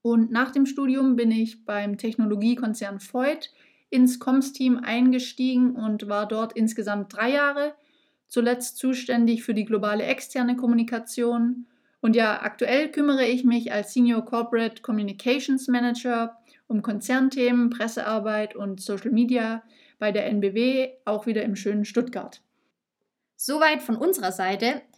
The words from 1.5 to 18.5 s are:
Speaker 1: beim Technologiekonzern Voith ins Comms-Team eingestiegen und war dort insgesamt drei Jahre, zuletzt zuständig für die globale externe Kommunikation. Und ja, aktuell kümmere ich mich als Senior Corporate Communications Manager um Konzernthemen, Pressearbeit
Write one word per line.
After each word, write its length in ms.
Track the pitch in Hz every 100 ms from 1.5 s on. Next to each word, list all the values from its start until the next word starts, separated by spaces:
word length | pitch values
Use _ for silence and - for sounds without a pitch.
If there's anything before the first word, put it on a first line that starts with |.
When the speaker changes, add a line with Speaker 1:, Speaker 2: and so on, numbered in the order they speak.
| - -
Speaker 1:
beim 320 | 208 208 202
Technologiekonzern 1000 | 226 220 214 208 220 247 240 214 202 202
Voith 500 | - 247 254 311 - _ _ _ _
ins 280 | 262 247 247
Comms-Team 600 | - 269 269 - 254 240
eingestiegen 1000 | - 233 254 254 247 - 254 254 247 247
und 320 | 220 214 208
war 180 | 208 208
dort 280 | 220 226
insgesamt 580 | - 220 226 208 208 196
drei 180 | - 233
Jahre, 420 | 285 285 285 294 294 _ _ _ _ _
zuletzt 500 | - 233 247 247 -
zuständig 680 | 262 254 - 240 233 226
für 80 | -
die 140 | 208 208
globale 380 | 214 208 208
externe 520 | 220 262 - 269 240 247
Kommunikation. 1080 | 247 233 233 233 233 - 240 240 233 247 - _ _ _
Und 120 | 233
ja, 280 | 226 220 214
aktuell 480 | - - - 262 302
kümmere 360 | 302 294 269 240
ich 160 | 247
mich 300 | 247 240 233
als 200 | 208 202
Senior 320 | - 240 226
Corporate 560 | 233 233 233 233 226 226
Communications 840 | - 214 208 196 247 277 277 269 262
Manager 680 | 247 240 240 254 233 233 - _ _ _
um 140 | 220
Konzernthemen, 880 | - 208 - 254 262 269 247 247 240
Pressearbeit 840 | 233 226 226 - 220 208 214 214